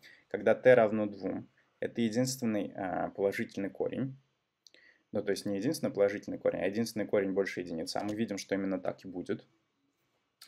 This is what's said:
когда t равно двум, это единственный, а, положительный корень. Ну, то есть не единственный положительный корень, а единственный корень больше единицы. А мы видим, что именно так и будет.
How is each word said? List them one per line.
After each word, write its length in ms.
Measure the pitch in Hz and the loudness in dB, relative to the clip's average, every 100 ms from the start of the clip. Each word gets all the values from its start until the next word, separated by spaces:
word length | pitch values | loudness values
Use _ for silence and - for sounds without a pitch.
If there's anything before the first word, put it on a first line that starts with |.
| - - _ | -20 -20 _
когда 260 | 107 104 107 | 0 2 6
t 180 | 127 123 | 8 8
равно 320 | 110 107 107 | 8 2 -2
двум, 420 | 98 92 - - _ _ _ | -2 -4 -6 -8 _ _ _
это 200 | - - | -6 0
единственный, 720 | 117 110 131 - 117 107 - - | 0 2 0 -2 -2 -2 -4 -6
а, 340 | 95 87 85 | -4 -2 -4
положительный 580 | - 98 98 113 - 101 | 0 0 0 -6 -4 -6
корень. 440 | - - - 135 135 _ _ _ _ _ - - _ _ | -2 -4 -2 -4 -6 _ _ _ _ _ -20 -20 _ _
Ну, 100 | 104 | -4
то 80 | 101 | -2
есть 140 | 95 104 | -2 -2
не 120 | 98 | -2
единственный 340 | 120 165 107 | -2 -2 -2
положительный 460 | 95 101 101 - 101 | 2 2 2 -6 -2
корень, 220 | - 85 | 0 2
а 60 | 92 | -2
единственный 400 | 101 117 107 98 | 0 -2 -4 0
корень 260 | 104 98 | 2 2
больше 280 | 95 95 - | 0 0 -2
единицы. 360 | 87 82 90 - | -6 -6 -4 -4
А 60 | 104 | -4
мы 100 | 107 | -2
видим, 220 | 110 98 | -2 -4
что 160 | - 95 | -2 -2
именно 240 | 95 92 | 0 -2
так 260 | 87 - 95 | -4 -6 -10
и 40 | |
будет. 360 | 87 87 117 - _ _ _ _ _ _ _ _ _ | -8 -4 -6 -6 _ _ _ _ _ _ _ _ _